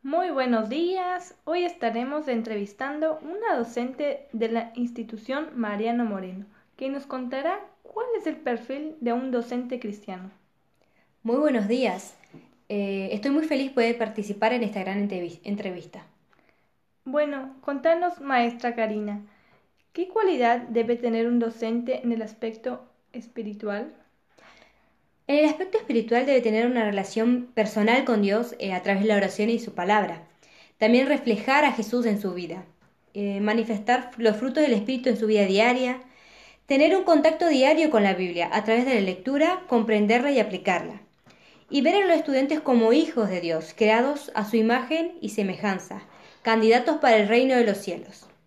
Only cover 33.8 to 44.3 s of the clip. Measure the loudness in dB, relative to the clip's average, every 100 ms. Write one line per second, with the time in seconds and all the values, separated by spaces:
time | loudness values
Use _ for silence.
33.8 | 0 0 -2 0 0 2 -2 2 2 2
34.8 | 0 -2 0 0 2 4 4 4 4 2
35.8 | 0 -4 -12 -20 -20 -20 -20 _ _ 4
36.8 | 6 4 4 6 6 4 2 6 6 6
37.8 | 4 4 4 2 -2 -2 0 0 2 2
38.8 | 4 2 0 -2 -2 2 2 0 0 0
39.8 | 2 2 4 4 4 2 0 -2 -2 -2
40.8 | -4 -14 _ _ _ -20 -20 _ _ 0
41.8 | 2 4 4 2 2 0 0 -2 2 4
42.8 | 6 4 4 0 -2 -2 -2 -4 -4 2
43.8 | 4 4 2 -2 -6